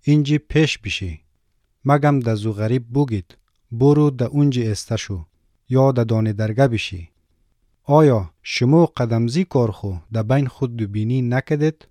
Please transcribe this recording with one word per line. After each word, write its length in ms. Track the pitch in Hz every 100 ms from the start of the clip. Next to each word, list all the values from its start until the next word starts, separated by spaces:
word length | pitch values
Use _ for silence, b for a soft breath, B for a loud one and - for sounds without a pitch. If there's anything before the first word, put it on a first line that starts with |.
اینجی 360 | - 151 139 147
پیش 400 | _ 151 156 -
بشی.» 420 | 98 - 92 80 _ _ _ _ _ _
مگم 360 | 131 143 147 143
در 140 | 117
زو 180 | 110 107
غریب 320 | 104 110 127 117
بگید: 420 | 127 143 107 - _ _ _ _
«برو 380 | 117 139 147 147
در 160 | 127 117
اونجی 400 | 147 143 123 113
استه 300 | 101 - 113
شو» 280 | - 95 80 _ _ _ _
یا 240 | 127 135
در 120 | 123
دانه 280 | 113 110 110
درگه 360 | 104 107 110 117
بشی. 420 | 110 - 90 85 _ _ _ _ _ _ _
آیا 460 | - 147 151 113 90 _
شما 440 | - - 123 160 165
قدمزی 580 | - 120 113 117 143
کار 260 | 190 135 113
خو 240 | 107 101 90 _
در 100 | 113
بین 240 | 110 135 135
خود 300 | - 127 117
دوبینی 460 | 104 104 107 131
نکدید 680 | 123 123 - 151 156 156 _